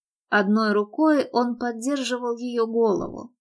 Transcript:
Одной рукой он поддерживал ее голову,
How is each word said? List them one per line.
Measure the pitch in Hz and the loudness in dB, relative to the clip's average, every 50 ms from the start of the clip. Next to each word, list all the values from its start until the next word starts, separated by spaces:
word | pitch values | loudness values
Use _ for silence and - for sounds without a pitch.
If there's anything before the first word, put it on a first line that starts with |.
| _ _ _ _ _ - | _ _ _ _ _ -2
Одной | - 208 190 196 214 220 220 214 202 | 0 2 2 2 2 2 2 2 2
рукой | 208 208 208 - - 311 311 302 277 - - | 0 0 -2 0 2 4 4 4 4 2 0
он | - 240 247 247 233 | 0 0 0 0 -2
поддерживал | 240 247 240 226 226 233 269 285 269 254 233 254 240 247 240 233 | -4 -4 -6 -6 -4 -4 -2 -2 -2 -2 -4 -4 -4 -4 -4 -6
ее | 233 247 247 240 233 226 | -6 -6 -4 -2 -2 -2
голову, | 226 226 233 226 214 185 - - - - - - - _ _ | 0 0 2 2 2 2 0 -4 -6 -10 -12 -16 -18 _ _